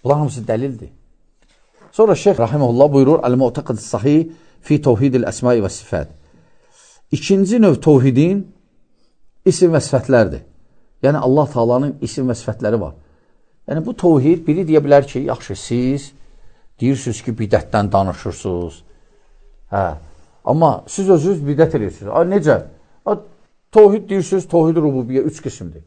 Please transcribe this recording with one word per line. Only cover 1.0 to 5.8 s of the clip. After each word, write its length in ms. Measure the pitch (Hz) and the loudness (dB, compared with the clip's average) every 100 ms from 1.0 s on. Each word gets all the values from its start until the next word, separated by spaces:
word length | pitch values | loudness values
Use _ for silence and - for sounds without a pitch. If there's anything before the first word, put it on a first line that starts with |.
| _ _ _ _ _ _ _ _ _ | _ _ _ _ _ _ _ _ _
Sonra 220 | - 220 | 2 2
Şeyx 240 | 180 196 131 | 4 2 0
Rahiməhullah 540 | 113 147 127 120 147 | -2 0 0 4 4
buyurur, 260 | 139 135 160 | 6 4 2
"Əl-Mu'taqid 580 | 123 127 127 - - 117 | 2 0 0 -2 -8 -8
Sahih 540 | - 113 127 151 165 - _ _ | -6 -4 2 2 0 -10 _ _
fi 220 | - 147 | -4 0
Tevhidil 420 | 147 107 139 127 | 2 2 0 -2
Əsma'i 360 | 110 - 123 120 | -4 -4 0 0
və 100 | 95 | -2
Sifat." 380 | - | -8